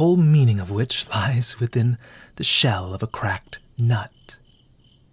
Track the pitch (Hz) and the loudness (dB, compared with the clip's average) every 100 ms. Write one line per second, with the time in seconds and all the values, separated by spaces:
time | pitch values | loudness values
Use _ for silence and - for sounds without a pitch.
0 | 170 180 156 151 123 101 92 101 127 - | 2 4 6 6 4 2 -2 -4 -4 -6
1 | - 107 123 123 120 - 120 123 117 120 | -6 -4 -2 -2 -4 -6 -4 0 0 -2
2 | - - - - - - 131 95 92 95 | -8 -20 -20 -6 -2 0 0 0 -6 -8
3 | 110 - 104 92 - - _ - 117 113 | -8 -6 -6 -6 -10 -20 _ -4 -2 -2
4 | - _ - - _ _ _ _ _ _ | -6 _ -20 -20 _ _ _ _ _ _
5 | _ | _